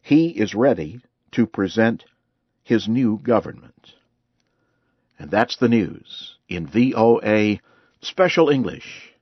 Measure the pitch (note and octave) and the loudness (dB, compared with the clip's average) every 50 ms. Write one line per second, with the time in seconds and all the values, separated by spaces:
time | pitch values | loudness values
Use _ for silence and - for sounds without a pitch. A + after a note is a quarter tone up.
0 | _ - C#3+ D#3 E3 E3+ F3 G2+ G#2+ F#2+ - G#2 B2 C#3 A#2 F2 D#2 D2+ A2 B2 | _ 2 2 2 2 2 -2 -4 -4 -4 0 0 2 2 0 0 -6 -10 -12 -16
1 | _ _ _ _ _ _ - B2+ A2+ - - - G2 F#2 - A2+ A2+ A#2 A2+ - | _ _ _ _ _ _ -2 -2 -2 -2 0 -4 -4 -2 0 2 2 2 0 -4
2 | _ _ _ _ _ _ _ _ _ _ _ _ _ - A#2+ A2 G2 G#2 A2+ B2+ | _ _ _ _ _ _ _ _ _ _ _ _ _ 0 0 0 0 -2 -2 0
3 | C3 A2 G#2+ G#2+ - A#2+ A#2 G#2 F2+ - - - - - _ _ _ - _ _ | 0 0 -2 -2 -2 0 0 0 0 -4 -16 -16 -20 -20 _ _ _ -20 _ _
4 | _ _ _ _ _ _ _ _ _ _ _ _ _ _ _ _ _ _ _ _ | _ _ _ _ _ _ _ _ _ _ _ _ _ _ _ _ _ _ _ _
5 | _ _ _ _ - D2+ F#2+ G#2 A#2+ - - - B2+ A2+ A#2 A2+ F#2 C#2 C#2 - | _ _ _ _ -10 -4 0 0 0 0 0 0 0 2 2 2 0 -2 -6 -14
6 | _ - - - - - - _ _ _ F2 F2 E2 C#2 C#2+ A2+ B2 C3 B2 A#2 | _ -20 -20 -18 -18 -20 -20 _ _ _ -10 -10 -10 -2 0 2 2 2 2 2
7 | A2 A#2 A#2 - - G#2+ G#2+ G#2+ G#2 G#2+ G#2 G2 _ _ _ _ _ _ _ _ | 4 4 4 2 2 0 2 2 2 0 0 -2 _ _ _ _ _ _ _ _
8 | - - - - F#3 F3+ - F3+ D#3+ C#3+ D3 C3+ A#2 F2 - C3 - - - - | -16 -10 0 0 0 2 4 2 4 4 2 0 0 -4 -6 -10 -16 -18 -20 -20
9 | - - _ _ | -20 -20 _ _